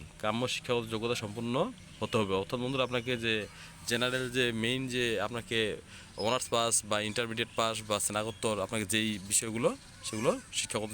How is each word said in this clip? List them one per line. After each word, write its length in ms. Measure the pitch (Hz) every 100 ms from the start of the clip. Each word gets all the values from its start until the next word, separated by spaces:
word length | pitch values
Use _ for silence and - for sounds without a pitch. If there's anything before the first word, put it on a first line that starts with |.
| 78 -
কাম্য 280 | 107 110 123
শিক্ষাগত 380 | - - 120 113
যোগ্যতা 240 | 113 117 120
সম্পন্ন 580 | 107 104 117 127 214 - - -
হতে 180 | 110 117
হবে। 160 | 101
অর্থাৎ 260 | 95 98 127
বন্ধুরা, 240 | 123 135
আপনাকে 340 | 123 123 117 123
যে 300 | 117 110 98 - - - -
জেনারেল 420 | 117 123 127 127
যে 220 | 123 123
মেইন 360 | 113 113 127 131
যে 340 | 123 120 107
আপনাকে 560 | 104 117 104 113 110 80 - - - -
অনার্স 320 | 104 123 -
পাস 360 | 117 117 113 104
বা 160 | 104
ইন্টারমিডিয়েট 480 | 107 107 120 113 113 -
পাস 260 | 113 110 107
বা 120 | 104
স্নাতকোত্তর, 600 | - 104 110 110 113 104
আপনাকে 260 | 95 113 98
যেই 340 | 110 110 104 95
বিষয়গুলো, 480 | 104 117 110 147 269 - -
সেগুলো 360 | - 107 127 254 -
শিক্ষাগত 360 | - - 117 107